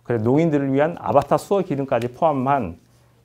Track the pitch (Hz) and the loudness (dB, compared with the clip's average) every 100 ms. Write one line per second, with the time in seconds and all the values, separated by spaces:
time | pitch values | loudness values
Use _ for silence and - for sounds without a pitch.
0 | - 120 110 139 165 147 139 135 156 170 | -4 -2 2 2 2 0 0 0 0 -2
1 | - 131 - 156 - 202 190 139 135 123 | 0 2 2 0 0 -2 -2 -4 -2 -2
2 | 120 - 165 143 127 143 95 85 _ _ | -2 -2 0 0 0 -2 -2 -10 _ _
3 | _ _ | _ _